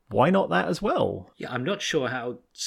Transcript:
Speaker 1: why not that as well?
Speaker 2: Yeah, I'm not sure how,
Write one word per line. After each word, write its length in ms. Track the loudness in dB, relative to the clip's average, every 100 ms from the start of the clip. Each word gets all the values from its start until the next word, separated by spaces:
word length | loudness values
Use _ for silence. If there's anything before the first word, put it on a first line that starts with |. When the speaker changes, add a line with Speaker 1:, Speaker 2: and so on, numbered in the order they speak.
| -2
Speaker 1:
why 200 | 4 4
not 200 | 4 2
that 160 | 2 0
as 160 | 0
well? 480 | 0 0 0 -2 -10 -12
Speaker 2:
Yeah, 140 | -8
I'm 120 | -4
not 180 | -2 -2
sure 280 | -2 0 0
how, 300 | -4 -6 -10 _ -10